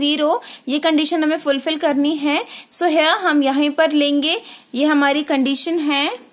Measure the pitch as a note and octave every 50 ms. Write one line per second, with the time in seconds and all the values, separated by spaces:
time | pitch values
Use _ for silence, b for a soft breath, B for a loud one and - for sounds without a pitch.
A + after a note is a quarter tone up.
0 | C#4+ C#4+ D4+ D#4 D4 D4+ F4+ A#4 B B B B B B3+ C4+ D4 D4 D#4+ D#4 D4
1 | D#4 D4 F4 E4 D#4 D4+ D#4 F4 - D4 C#4 C4+ - D#4+ D#4+ D4+ E4+ D4+ C#4+ C#4
2 | C#4+ D4 D#4+ D4 C#4+ D4 C#4+ F4 A#4+ B B B B B - - E4+ F4 D4+ D#4+
3 | D4+ D#4+ F4+ G#4 F#4 E4+ D4+ D4 C#4 C4+ C4 C#4 D4 D4 C#4+ E4 D#4+ D4+ D4+ D4
4 | C#4+ C#4+ C#4+ C#4+ C#4 D#4 F4 A#4 B B B B B B - A#3+ C#4+ D4+ D4+ C#4+
5 | C#4+ C#4 C#4 D4+ D4 - D4+ C4+ C4 C4 C#4 C4 - E4+ E4 E4+ D4 D4 C#4+ C#4
6 | C#4+ F4 B4 B4 - -